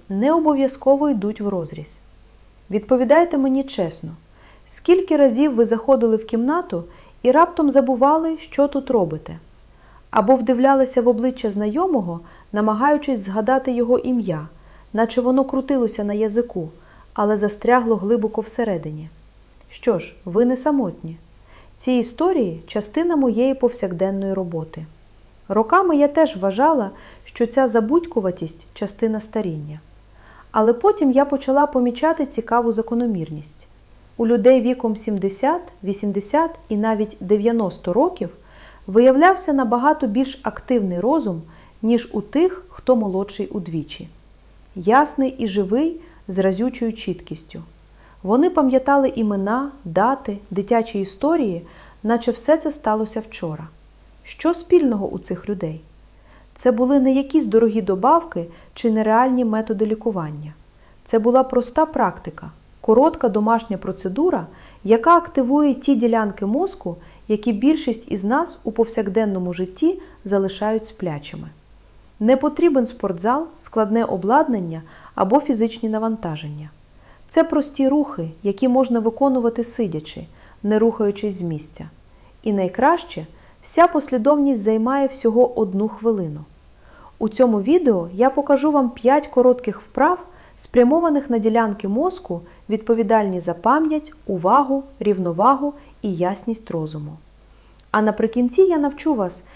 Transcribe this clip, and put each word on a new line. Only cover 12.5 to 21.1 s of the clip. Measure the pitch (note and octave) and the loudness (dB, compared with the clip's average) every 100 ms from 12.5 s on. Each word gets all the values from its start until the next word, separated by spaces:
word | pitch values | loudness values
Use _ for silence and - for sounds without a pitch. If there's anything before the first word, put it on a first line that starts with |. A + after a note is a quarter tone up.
намагаючись | G#3 G#3+ G#3 C#4 D4 D4 A#3+ | -2 0 2 2 2 0 -4
згадати | G3 G#3 G#3+ C4 C4 | -4 -2 0 0 0
його | A#3+ A#3 B3 | -2 2 0
ім'я, | B3+ B3 F#3 D#3+ D#3 - - - - | 0 -2 -2 -6 -8 -16 -20 -20 -6
наче | G#3 A#3 B3+ | -2 -2 0
воно | B3 C4 | 2 2
крутилося | C4+ C4+ C4+ C4+ A3+ A#3 | 0 -2 -2 0 0 -2
на | G#3 | -4
язику, | G#3 A3 A3 A#3+ F#3 D#3+ - - - - | -2 -2 -2 -4 -6 -10 -12 -20 -20 -12
але | - G#3 G#3+ | -2 0 0
застрягло | G#3 G#3 A3+ B3 A3+ G#3 | -2 -2 2 2 2 -2
глибоко | G3 A#3 G#3+ A3 | 0 -2 -2 -6
всередині? | G#3 - A3 F3 D3+ D3+ D#3+ - - _ _ - - | -6 -4 -4 -4 -6 -12 -16 -20 -20 _ _ -20 -20
Що | - - F3+ | -6 -2 -2
ж, | - - | -4 -16
ви | F#3 F#3+ | -4 0
не | B3 B3+ | 2 0
самотні. | D4+ C#4+ F#3+ - D#3+ | 0 0 -2 -6 -14